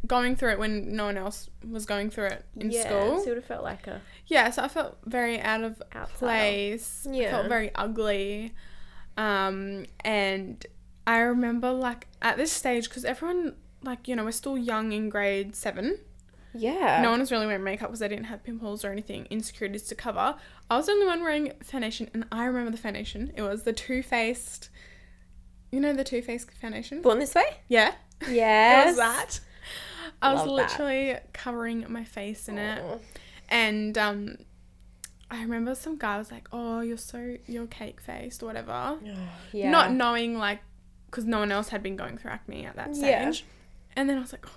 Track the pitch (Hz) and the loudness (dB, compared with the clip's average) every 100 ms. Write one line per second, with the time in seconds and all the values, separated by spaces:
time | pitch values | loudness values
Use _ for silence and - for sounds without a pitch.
0 | - 247 247 254 247 202 214 214 196 214 | 4 4 4 4 2 2 0 0 -2 -2
1 | 208 202 190 208 - - 226 226 214 202 | -2 -2 -4 -8 -12 -14 -10 -8 -2 -2
2 | 208 220 202 - - - 220 233 220 202 | -2 -2 -4 -4 -12 -6 -2 0 2 2
3 | 208 339 392 240 - - - 196 - 196 | 4 2 0 -4 -6 -8 -6 -8 -10 -12
4 | - - - 311 233 247 277 330 - - | -14 -20 4 6 6 2 -2 -2 -4 -8
5 | - 247 233 233 214 220 226 220 - - | -4 0 0 0 0 0 -2 -8 -14 -10
6 | - - 247 226 208 202 202 226 - - | -8 -2 0 2 2 2 -2 -4 -6 -6
7 | 277 262 214 202 214 240 214 - 208 220 | -4 0 0 0 2 0 0 -2 -2 0
8 | 214 202 196 208 226 - - - - - | 2 2 0 -4 -6 -10 -12 -12 -12 -12
9 | - - 214 196 190 196 196 196 - - | -10 -2 2 2 2 -2 -6 -8 -10 -8
10 | - 214 196 190 190 - - - - - | -2 2 2 0 -4 -10 -14 -18 -20 -6
11 | - 226 233 247 240 233 247 254 247 240 | 2 4 4 4 2 0 0 0 -2 -4
12 | - - 233 220 311 - 262 240 226 254 | -14 -2 0 2 0 0 0 0 -2 -6
13 | - 262 330 359 330 - - - 254 247 | -6 -4 -2 -2 -2 -6 -20 -14 -10 -8
14 | 247 240 220 226 277 269 240 220 220 214 | -4 -2 -2 -4 -4 -2 0 0 0 -2
15 | 214 208 202 196 202 - 220 190 233 415 | -2 0 2 0 -2 -4 -4 -2 -2 -4
16 | - - - - - 233 226 349 269 160 | -8 -20 -20 -20 -16 -2 -2 2 4 6
17 | 240 233 262 233 214 196 190 208 226 220 | 6 4 2 0 0 0 -2 -4 -6 -4
18 | 208 208 226 208 - 226 220 214 202 196 | -4 -4 -8 -10 -10 -8 -8 -6 -6 -6
19 | 214 202 - 220 214 - 202 208 - 226 | -8 -10 -6 -6 -6 -6 -6 -6 -8 -8
20 | 240 202 214 294 - - - 240 320 415 | -6 0 0 0 -14 -20 0 0 4 4
21 | 392 339 339 302 294 - - 269 226 226 | 4 2 0 0 -2 -6 -8 -4 -4 -4
22 | 220 226 226 226 247 247 240 226 220 202 | -6 -6 -4 -2 0 0 -2 -4 -6 -6
23 | 220 202 233 - 208 214 226 226 - 254 | -8 -6 -8 -4 -4 -2 -2 -2 -2 -2
24 | 262 240 226 240 - - - - - - | 0 0 2 -2 -8 -14 -16 -20 -20 -20
25 | - - - - - - - 269 294 269 | -20 -20 -20 -20 -20 -20 -6 0 2 2
26 | 269 240 247 240 - - 226 214 233 294 | 0 -2 -4 -8 -10 -12 -10 -8 -8 4
27 | 262 220 294 339 571 - - 233 214 - | 6 6 4 4 4 0 4 6 6 4
28 | - - 262 240 220 214 226 262 311 285 | -18 -10 0 4 8 10 12 12 10 8
29 | 226 262 - - - - - - - - | 4 2 -2 -8 -10 -18 -14 -14 -12 -12
30 | 330 - 277 269 302 269 - - 285 269 | -14 2 4 4 2 2 0 0 0 0
31 | 269 - - - 247 240 233 233 226 233 | 0 -2 -8 -10 -6 -4 -2 -4 -4 -8
32 | 220 220 202 214 - 208 214 220 - 226 | -8 -8 -8 -8 -8 -4 -4 -4 -6 -10
33 | - - - - - 233 220 214 214 214 | -12 -18 -18 -20 2 4 4 2 0 2
34 | 214 202 202 - - - - - - - | 0 0 -6 -10 -18 -20 -20 -20 -20 -18
35 | - - - 233 226 233 233 262 320 302 | -18 -18 -12 -6 -4 -2 -2 -4 -6 -4
36 | 214 202 214 233 - 240 233 226 233 226 | -4 -4 -8 -14 -12 -8 -4 -4 -4 -6
37 | - 240 240 240 - 233 233 - 214 - | -10 -10 -10 -10 -10 -10 -10 -10 -12 -12
38 | - - 247 - 226 226 226 - 254 302 | -12 -10 -10 -10 -8 -8 -6 -4 -4 -6
39 | 208 196 180 175 - 208 196 - - 254 | -8 -10 -10 -12 -10 -2 6 6 6 4
40 | 240 233 233 233 202 208 - - - - | 2 2 0 0 -2 -2 -10 -20 -20 -20
41 | - - 220 220 208 202 214 208 196 190 | -12 -6 0 0 2 0 -2 -6 -6 -6
42 | - - - - - - - - - 294 | -8 -10 -10 -10 -10 -12 -10 -10 -8 0
43 | 277 240 269 320 - - - - - - | 4 4 2 -4 -8 -20 -20 -20 -10 -2
44 | 277 269 247 254 - | 0 0 -4 -12 -16